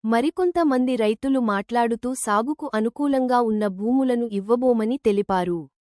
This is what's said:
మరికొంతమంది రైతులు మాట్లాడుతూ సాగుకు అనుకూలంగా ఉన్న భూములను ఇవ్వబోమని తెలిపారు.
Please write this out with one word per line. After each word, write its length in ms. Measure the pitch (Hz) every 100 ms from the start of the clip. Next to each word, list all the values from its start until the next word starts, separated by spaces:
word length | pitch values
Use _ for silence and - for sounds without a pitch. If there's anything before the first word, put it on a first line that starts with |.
| 220
మరికొంతమంది 880 | 233 269 - 359 349 320 254 254 254
రైతులు 440 | 214 220 277 269
మాట్లాడుతూ 720 | 233 202 202 233 233 233 247
సాగుకు 580 | 262 - 208 233 302 294
అనుకూలంగా 680 | 220 220 - 285 269 254 247
ఉన్న 260 | 233 214 208
భూములను 600 | 190 214 262 262 240 233
ఇవ్వబోమని 680 | 202 196 240 254 233 214 269 220
తెలిపారు. 640 | 202 208 190 180 175 143 _